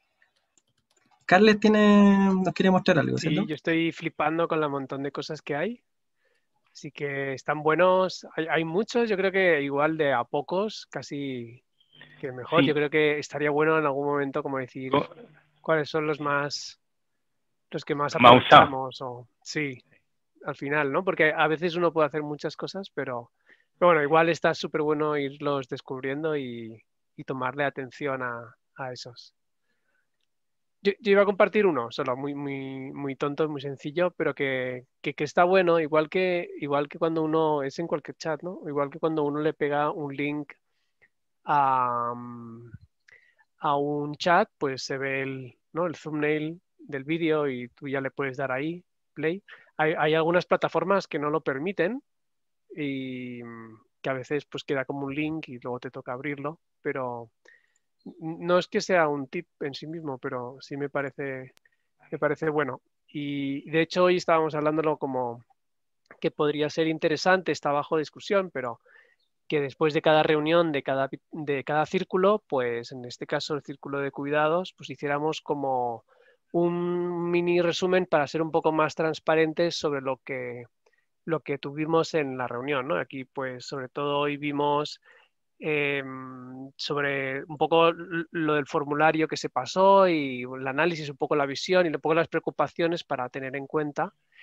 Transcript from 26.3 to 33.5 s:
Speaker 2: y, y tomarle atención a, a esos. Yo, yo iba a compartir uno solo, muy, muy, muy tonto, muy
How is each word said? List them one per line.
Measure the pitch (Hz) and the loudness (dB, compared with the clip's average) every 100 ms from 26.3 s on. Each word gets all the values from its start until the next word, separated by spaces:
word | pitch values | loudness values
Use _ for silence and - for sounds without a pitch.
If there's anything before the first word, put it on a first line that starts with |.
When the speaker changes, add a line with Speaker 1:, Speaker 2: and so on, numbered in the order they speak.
| 151 | -2
Speaker 2:
y, | 127 117 113 113 _ _ _ - | -4 -10 -12 -16 _ _ _ -18
y | |
tomarle | - 131 127 143 139 | -8 -4 -4 -2 -2
atención | 139 131 - 143 131 | -2 -12 -6 -6 -4
a, | 123 120 117 _ _ - | -6 -8 -12 _ _ -12
a | 131 | -10
esos. | 123 127 117 - _ _ _ _ _ _ _ _ _ _ _ _ _ _ _ | -10 -16 -20 -20 _ _ _ _ _ _ _ _ _ _ _ _ _ _ _
Yo, | 196 - | -2 0
yo | 208 | 4
iba | 196 | 6
a | 202 | 4
compartir | 196 202 214 196 | 4 2 4 2
uno | 139 117 | 2 -2
solo, | - 135 127 | -4 -4 -2
muy, | 143 | -4
muy, | 143 143 135 135 135 131 | -6 -6 -6 -8 -10 -10
muy | 143 139 131 | -8 -8 -4
tonto, | 147 143 | -4 0
muy | 156 | -2